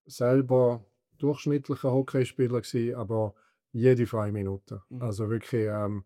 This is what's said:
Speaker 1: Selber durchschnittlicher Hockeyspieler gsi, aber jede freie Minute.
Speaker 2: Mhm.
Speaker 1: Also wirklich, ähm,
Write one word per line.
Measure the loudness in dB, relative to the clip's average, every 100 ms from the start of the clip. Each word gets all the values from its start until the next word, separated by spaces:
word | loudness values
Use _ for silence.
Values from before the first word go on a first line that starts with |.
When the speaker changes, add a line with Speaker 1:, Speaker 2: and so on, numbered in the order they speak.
| -20
Speaker 1:
Selber | -2 2 2 4 4 4 2 -8 _ _ _
durchschnittlicher | -2 -2 -2 -2 -2 -4 0
Hockeyspieler | 0 0 0 -2 0 0 0
gsi, | -2 -2 -2
aber | -4 -2 -2 -2 -6 _ _ _
jede | 2 4 6
freie | 2 0 -2
Minute. | -2 -4 -6 -10 -16 -14
Speaker 2:
Mhm. | -8
Speaker 1:
Also | -6 -4 -4
wirklich, | -4 -2 -2 -2
ähm, | -2 -2 -4